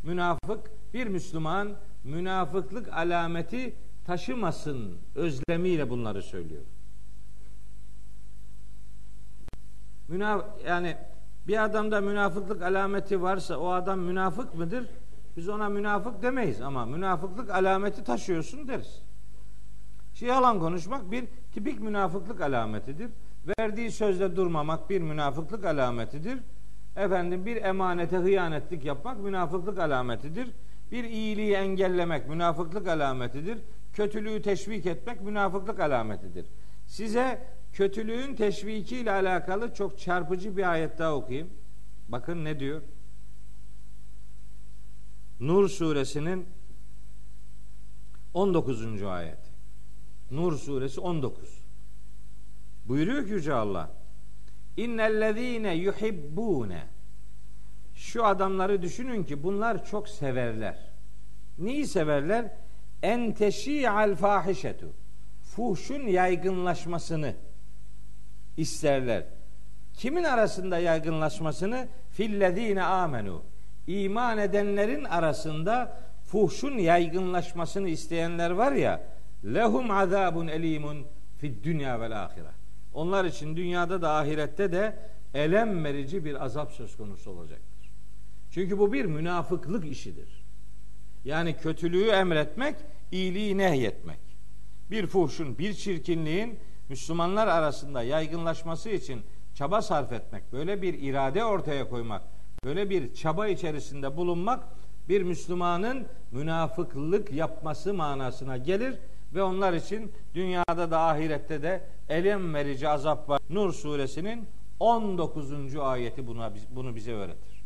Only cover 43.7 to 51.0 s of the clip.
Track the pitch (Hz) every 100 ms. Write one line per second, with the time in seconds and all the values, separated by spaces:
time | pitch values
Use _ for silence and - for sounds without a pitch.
43.7 | - - - - - - - - - -
44.7 | - - - - - - - 127 185 196
45.7 | - 160 147 135 147 156 185 170 - -
46.7 | - - - - - - - - - -
47.7 | - - - - - - 170 196 170 123
48.7 | 113 113 107 98 90 82 73 - - -
49.7 | - - - - - - 135 180 147 139
50.7 | 135 131 135